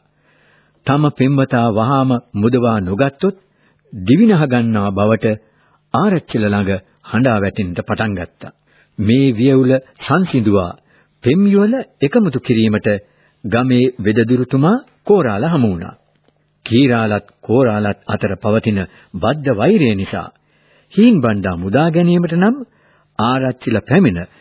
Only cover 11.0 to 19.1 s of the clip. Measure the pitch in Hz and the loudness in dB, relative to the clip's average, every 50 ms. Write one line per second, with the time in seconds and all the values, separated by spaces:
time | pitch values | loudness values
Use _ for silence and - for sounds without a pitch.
11 | _ _ _ _ - 120 151 190 202 202 196 196 202 214 254 262 - - _ - | _ _ _ _ -2 0 2 2 2 2 2 2 2 0 0 -4 -6 -10 _ -4
12 | 139 143 - 240 208 165 123 120 - - 117 113 110 107 107 101 - 110 104 98 | -2 0 2 2 0 0 -2 -2 -2 0 0 2 2 2 0 0 0 -2 -2 -4
13 | - _ _ _ _ _ _ _ - 101 107 117 127 131 127 123 127 131 - - | -6 _ _ _ _ _ _ _ -8 -4 -2 -2 0 2 2 2 2 0 -2 -2
14 | 92 104 107 117 110 113 127 123 127 - 135 135 143 175 226 269 - _ _ _ | -2 -2 0 0 0 0 0 -2 -2 -2 0 0 2 2 0 0 -4 _ _ _
15 | - - 208 190 139 113 101 101 131 165 170 143 117 104 90 82 92 - - _ | 0 0 2 2 2 0 -2 -2 -2 -2 0 0 0 0 -2 -4 -8 -14 -18 _
16 | _ _ _ _ _ _ _ _ _ _ _ _ - - 110 123 143 123 117 117 | _ _ _ _ _ _ _ _ _ _ _ _ -6 -2 2 2 2 2 2 0
17 | 110 107 104 101 - _ _ _ - - 110 135 131 113 107 107 104 101 98 - | 0 -2 -2 -4 -6 _ _ _ -6 -2 0 2 2 0 0 -2 -2 -4 -4 -6
18 | _ - 107 - - 98 95 - - 107 107 113 - 117 104 98 90 - - - | _ -8 -6 -4 -4 -4 -6 -4 -2 -2 0 0 0 -2 -2 -2 -4 -8 -12 -20
19 | - _ | -20 _